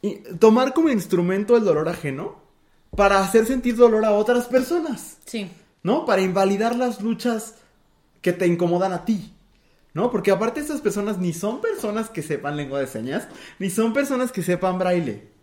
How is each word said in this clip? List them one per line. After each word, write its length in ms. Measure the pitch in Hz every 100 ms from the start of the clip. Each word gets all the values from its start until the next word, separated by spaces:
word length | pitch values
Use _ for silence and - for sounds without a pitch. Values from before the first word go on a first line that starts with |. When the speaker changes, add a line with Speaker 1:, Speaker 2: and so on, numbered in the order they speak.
Speaker 1:
Y 140 | 208 - - 175
tomar 360 | 220 226 269
como 160 | 269 320
instrumento 640 | 226 - 180 175 196 208 240
el 80 |
dolor 240 | 208 151 160
ajeno 520 | 170 147 135 214 - _ _ _ _ _ -
para 240 | 196 196
hacer 220 | 190 226 220
sentir 300 | 262 240 233
dolor 280 | 240 214 214
a 60 |
otras 340 | 208 214 247 240
personas. 720 | 277 247 349 320 240 - - -
Speaker 2:
Sí. 240 | 226 190 - _ _
Speaker 1:
¿No? 220 | 170 277 -
Para 160 | 190
invalidar 540 | 190 185 196 202 226 240
las 260 | 247 226
luchas 540 | 214 226 247 220 220 - _ _ _ _ _ _
que 120 | 180
te 120 | 175 185
incomodan 480 | 170 175 175 190
a 100 | 180
ti, 300 | - 208 - - _ _ _ _ _ 151
¿no? 160 | 240
Porque 180 | 220 196
aparte 300 | 185 226 302
estas 200 | 294 294
personas 360 | 214 202 202 190
ni 160 | 180
son 260 | 165 202 254
personas 500 | 453 403 214 214 220
que 120 | -
sepan 340 | 147 147 143 147
lengua 220 | 139 139
de 60 | 135
señas, 420 | 117 120 151 - - - -
ni 140 | 185
son 200 | 185 226
personas 380 | 240 277 262 247
que 120 | 202
sepan 340 | 180 175 185 185
braille. 500 | 180 180 147 101 - _